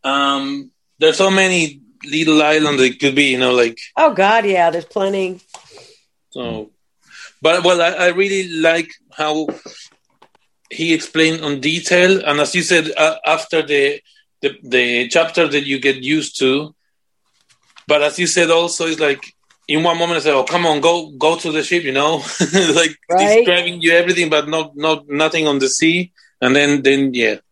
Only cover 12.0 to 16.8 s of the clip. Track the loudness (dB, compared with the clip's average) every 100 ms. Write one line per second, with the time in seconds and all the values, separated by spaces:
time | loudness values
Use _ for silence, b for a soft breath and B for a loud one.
12 | 4 2 0 0 0 -2 2 0 0 0
13 | 0 0 -2 -2 -2 -4 0 0 0 -4
14 | b b _ _ -8 -6 -2 0 2 -2
15 | 0 0 0 0 0 0 -4 -2 -2 -2
16 | -2 -4 -4 -2 0 0 -4 _